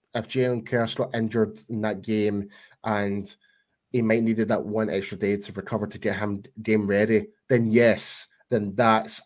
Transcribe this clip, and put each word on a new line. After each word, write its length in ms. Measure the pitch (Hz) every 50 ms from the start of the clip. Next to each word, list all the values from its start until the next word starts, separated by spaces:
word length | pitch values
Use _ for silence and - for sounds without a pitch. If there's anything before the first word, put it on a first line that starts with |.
| _ _ -
if 140 | 117 107 -
Jalen 360 | - 131 127 127 123 117 113
Kearse 320 | - - 120 117 113 -
got 180 | - 123 120 -
injured 460 | 117 113 110 113 113 110 107 107 - - -
in 140 | 113 107 107
that 200 | 107 104 95 95
game 460 | 113 110 107 107 107 101 101 101 101 - - - - _ _ -
and 500 | 113 107 104 101 101 101 101 98 101 - - _ _ _ _ _ _ _ _ _ _ -
he 80 | 123 113
might 200 | 110 113 117 113
needed 240 | 113 113 107 110 101
that 160 | 113 95 -
one 240 | 98 104 110 110 107
extra 300 | 78 98 98 - 104 90
day 180 | 101 98 104
to 160 | 101 101 - 98
recover 340 | 98 92 - 117 107 104 107
to 100 | - -
get 180 | - 107 98
him 280 | 95 107 104 101 98 98 - _ - 104
game 240 | 113 110 107 104
ready, 400 | 98 101 101 107 107 113 107 104 - - _ _ -
then 220 | 131 120 113 113
yes, 580 | 107 117 117 113 101 - - - - - - - _ _ _ _
then 260 | 127 113 104 101 95
that's 440 | 107 120 113 110 110 - - - - -